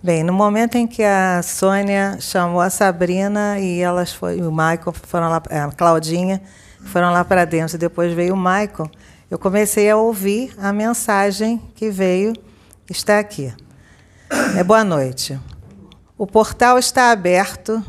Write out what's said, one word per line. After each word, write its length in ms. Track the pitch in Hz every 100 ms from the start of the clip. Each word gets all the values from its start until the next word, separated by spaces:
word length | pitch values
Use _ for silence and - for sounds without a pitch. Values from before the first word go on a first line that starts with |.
Bem, 180 | 180 165
no 120 | 165
momento 400 | 185 208 208 233
em 120 | 240 233
que 160 | 233
a 380 | 208 196 185 180
Sônia 760 | 175 - 190 196 202 196 196 196
chamou 400 | - 190 175 175
a 80 | 180
Sabrina 920 | - 202 170 180 180 196 208 208 202
e 220 | 190 175
elas 320 | 180 180 175
foi, 300 | - 175 175
o 80 | 170
Michael 420 | 160 160 165 165
foram 380 | 170 - 180 165
lá, 120 | 165 160
a 240 | 156 147
Claudinha, 680 | 143 170 165 160 170 185 190 190 - - -
foram 260 | - 180 175
lá 140 | 175
pra 220 | 175 185 170
dentro, 300 | 160 160 165
e 20 |
depois 340 | 170 170 175
veio 220 | 170 175
o 20 | 190
Michael, 540 | 180 190 208 208 156 - - - _
eu 80 | -
comecei 500 | 190 196 208 214 208
a 80 | 214
ouvir 560 | 226 214 196 208 254 -
a 160 | 196
mensagem 840 | 202 220 233 - 202 202 196 220 233 -
que 140 | - 220
veio, 460 | 190 190 185 202 226 - - _ - _
está 280 | 180 - 208
aqui. 320 | 208 - 135 113 - - - - _ - - - -
É, 80 | 190
Boa 220 | 180 220
noite. 560 | 214 160 131 131 - 135 - - - - - - _ _
O 80 | 196
portal 520 | 220 214 - 247 254
está 320 | 247 - 247
aberto 720 | 226 180 180 196 - - 220